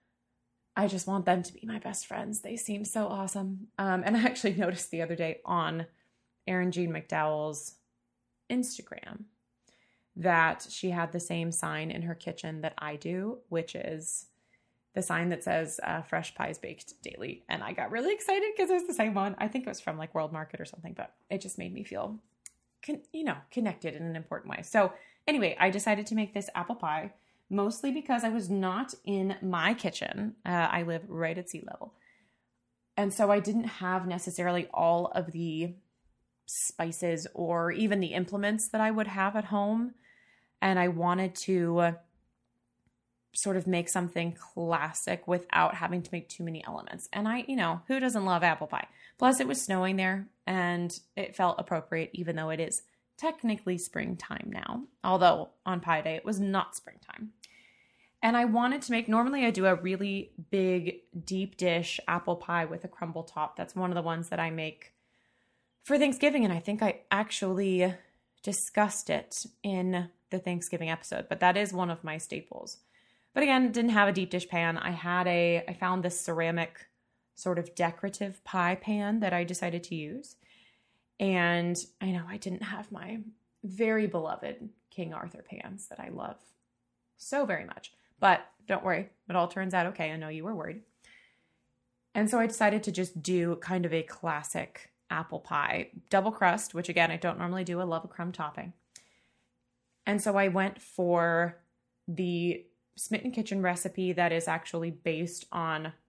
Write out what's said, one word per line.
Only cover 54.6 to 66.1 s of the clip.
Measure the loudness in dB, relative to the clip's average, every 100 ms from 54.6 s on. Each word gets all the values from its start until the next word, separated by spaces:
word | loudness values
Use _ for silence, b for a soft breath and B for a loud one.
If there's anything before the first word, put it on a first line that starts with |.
| -8 -8 -10 _
Although, | 2 8 8 8 2 _
on | -4 -2
Pie | 0 0
Day, | 0
it | -4
was | -2 0
not | 2 0 -2 -6
springtime. | -14 -20 -20 -14 -14 -14 b b b b b b b b
And | 4 4
I |
wanted | 4 4 2 0
to | 0
make, | 0 4
normally | 4 4 4
I | 2
do | 4 4
a |
really | 4 2 -2 -2 -2 -6 -12 -2
big, | 2 4 2 0 -6 -12 -12
deep | -4 -2 -2 0
dish | 2 2 0 -4 -2
apple | -2 0 -4
pie | -2 -2 -2
with | -6
a | -12
crumble | -10 -8 -8
top. | -8 -6 -6 -4
That's | -8
one | -4 -2
of | -2
the |
ones | -2 -4 -4
that | -2
I | -2
make | -4 -6 -8 -18 _ _ _ _ _ _ _ _ _
for | 2 4
Thanksgiving, | 4